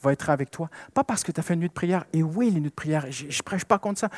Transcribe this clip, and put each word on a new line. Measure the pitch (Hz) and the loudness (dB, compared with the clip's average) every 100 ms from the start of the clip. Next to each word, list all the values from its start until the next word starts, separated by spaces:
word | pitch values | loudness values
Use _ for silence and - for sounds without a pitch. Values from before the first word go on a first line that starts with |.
va | 139 | 0
être | 147 - | 2 2
avec | 143 139 | 0 0
toi. | - 165 - - | -6 -10 -10 -4
Pas | - | 0
parce | 277 214 | 0 0
que | - | -2
tu | 165 | -2
as | |
fait | - | 0
une | 175 | 0
nuit | 170 | 0
de | |
prière. | - 175 180 - | -2 0 0 0
Et | 160 | 0
oui, | 160 175 240 | 0 2 2
les | 175 | 2
nuits | 147 | 0
de | - | -4
prière, | 151 156 135 | -2 -2 -2
je, | 135 143 | -8 -8
je | 131 | -6
prêche | - 190 | -4 -4
pas | - 202 | 2 2
contre | 208 202 | 2 -2
ça. | 214 | -4